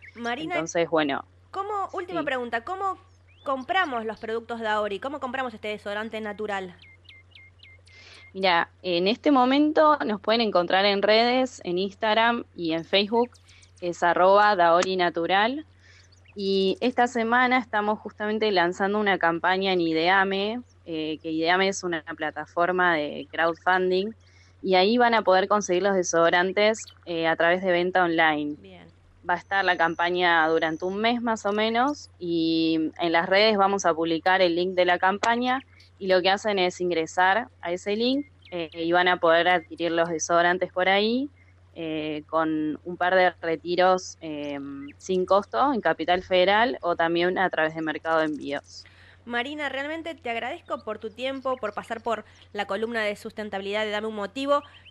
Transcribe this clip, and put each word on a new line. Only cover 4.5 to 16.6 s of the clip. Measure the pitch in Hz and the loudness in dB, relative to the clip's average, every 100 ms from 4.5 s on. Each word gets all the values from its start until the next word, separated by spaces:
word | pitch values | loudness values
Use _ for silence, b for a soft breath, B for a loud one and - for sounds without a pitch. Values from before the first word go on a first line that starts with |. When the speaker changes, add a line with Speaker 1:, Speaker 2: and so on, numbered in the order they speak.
| 233 | -6
Speaker 1:
Daori? | 220 214 208 196 | -2 -2 -2 -4
¿Cómo | 269 285 | -8 -8
compramos | 254 262 254 220 | -6 -6 -8 -8
este | 208 | -8
desodorante | 208 208 208 220 220 | -8 -8 -8 -8 -8
natural? | 214 208 214 196 185 175 - - - - - - 1047 _ - - _ B B B B | -8 -8 -6 -6 -8 -14 -20 -20 -20 -20 -20 -20 -20 _ -20 -20 _ B B B B
Speaker 2:
Mira, | 190 190 170 - _ | -2 2 2 0 _
en | 180 170 190 | -2 0 2
este | 247 302 | 2 2
momento | 262 247 285 302 311 302 294 285 | 4 4 4 2 4 4 4 0
nos | 208 | -4
pueden | - 233 | 0 0
encontrar | 220 180 170 190 202 | 2 2 2 2 2
en | 202 | 2
redes, | 202 220 240 254 262 - | 4 4 4 2 0 -4
en | 180 175 | -4 -2
Instagram | 196 - 220 220 233 233 - - | -4 -2 0 2 2 0 -6 -8
y | 170 | -4
en | 165 160 | -4 0
Facebook, | 196 202 233 240 - b b b - | 0 2 0 0 -4 b b b -10
que | 175 | -8
es | 170 | 0
arroba | 175 165 185 202 208 196 | 2 4 6 6 6 4
Daori | 170 170 185 185 | 6 4 4 0
Natural. | 175 165 170 190 226 294 - b b b b b _ 208 | 0 0 0 2 2 -2 -12 b b b b b _ -6
Y | 196 196 | -2 0